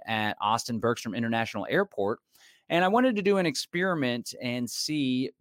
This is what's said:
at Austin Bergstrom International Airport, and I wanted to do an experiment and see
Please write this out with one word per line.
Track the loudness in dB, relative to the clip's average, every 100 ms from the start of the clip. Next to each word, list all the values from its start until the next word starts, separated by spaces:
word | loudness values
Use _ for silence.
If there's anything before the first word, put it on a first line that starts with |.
| -2
at | -2 0 0
Austin | 0 0 0 -2
Bergstrom | 0 0 -4 -4
International | -2 0 -2 -4 -2
Airport, | 0 0 0 -2 -2 _ _ -20 _ -4
and | 0 4
I |
wanted | 4 4 4
to |
do | 4 4
an | 4
experiment | 0 -4 -2 0 2 0 -2 -6 -8
and | -4 -4 -4
see | -4 -4 -2 0 0 -2 -6